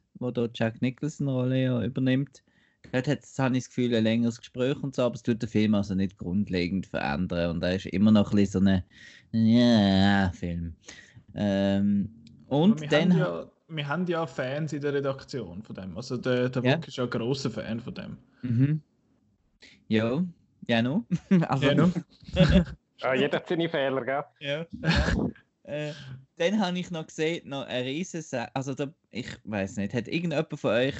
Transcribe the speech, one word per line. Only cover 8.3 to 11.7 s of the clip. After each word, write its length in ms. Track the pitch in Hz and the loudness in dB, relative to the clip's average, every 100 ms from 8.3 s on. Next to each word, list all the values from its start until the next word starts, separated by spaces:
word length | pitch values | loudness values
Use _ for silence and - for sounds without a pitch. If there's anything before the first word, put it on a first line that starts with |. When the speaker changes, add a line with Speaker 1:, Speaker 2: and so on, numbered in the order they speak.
Speaker 1:
ein 40 | 104 | 2
bisschen 260 | 98 95 | 2 4
so 60 | 98 | 4
ein, 140 | 92 - - - - _ | 4 0 -12 -20 -20 _
ja, 1000 | 113 113 117 120 117 101 95 98 98 95 | 2 4 6 6 6 6 6 4 4 2
Film. 420 | 85 90 85 85 - - - - - - | -2 -6 -6 -6 -10 -18 -20 -20 -20 -14
Ähm, 760 | - 104 98 98 | -4 -2 2 2